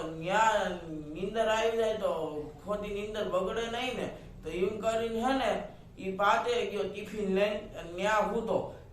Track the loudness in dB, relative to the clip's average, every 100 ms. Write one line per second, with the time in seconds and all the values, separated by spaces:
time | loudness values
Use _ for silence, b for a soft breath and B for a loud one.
0 | 0 -4 0 4 6 4 2 -2 -6 -8
1 | -8 -4 -2 2 4 4 4 2 2 2
2 | 0 0 -2 -4 -8 -8 -6 -4 -4 -4
3 | -4 -2 0 0 0 0 -2 -2 -2 -2
4 | -6 B B -12 -6 0 0 0 0 2
5 | 0 0 2 2 2 0 -4 B B -8
6 | -4 2 4 4 2 0 0 -2 -2 -4
7 | -6 -2 2 4 4 0 -6 -10 -8 -2
8 | 2 4 4 0 0 0 -2 B B